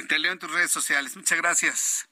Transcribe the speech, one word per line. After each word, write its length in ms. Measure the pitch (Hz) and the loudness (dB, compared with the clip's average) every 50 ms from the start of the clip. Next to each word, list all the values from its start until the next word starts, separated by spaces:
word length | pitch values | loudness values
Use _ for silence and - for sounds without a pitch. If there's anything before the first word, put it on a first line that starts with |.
| - - | -4 -2
Te 120 | 151 151 | 0 0
leo 140 | 156 175 185 | 0 0 -2
en 60 | 175 | -4
tus 120 | - 165 | -6 -4
redes 200 | 156 170 175 160 | 0 0 2 2
sociales. 440 | - 160 143 - 151 143 139 127 - | 0 0 0 0 0 0 0 -2 -6
Muchas 220 | 190 - - 175 165 | -6 -2 0 0 2
gracias. 720 | 165 175 170 - 175 156 131 - - - - - - - | 2 2 2 2 2 2 0 0 -2 -2 -2 -2 -4 -8